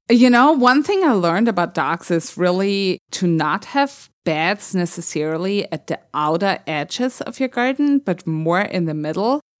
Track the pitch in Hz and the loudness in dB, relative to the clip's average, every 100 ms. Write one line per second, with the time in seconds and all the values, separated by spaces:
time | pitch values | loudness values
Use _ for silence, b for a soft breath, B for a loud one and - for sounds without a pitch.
0 | - 240 247 240 269 311 247 262 285 403 | 2 4 6 6 4 4 4 4 2 2
1 | 339 208 170 175 233 190 170 - 139 170 | 2 2 2 2 0 0 -2 -2 -2 -4
2 | - 170 - - 180 180 196 196 190 175 | -2 -2 -2 -2 0 2 0 0 -2 -4
3 | _ - 180 160 151 180 - 277 277 - | _ -4 0 2 0 -2 -2 -2 -2 -4
4 | - _ - 156 165 202 - 190 175 - | -20 _ -4 0 0 -2 -2 -2 -2 -4
5 | - 156 156 160 190 202 - 156 - - | -6 -4 -2 -2 -2 -2 -4 -8 -8 -10
6 | _ 147 151 165 196 180 - 151 147 - | _ -4 0 0 0 -2 -4 -6 -6 -4
7 | 254 - - - 262 247 247 269 294 285 | -4 -4 -10 -4 -4 0 -2 0 2 2
8 | 233 170 - 156 160 175 208 185 165 151 | 0 -4 -2 -2 0 0 0 -2 -2 -4
9 | 151 160 214 285 - _ | -4 -2 0 0 -4 _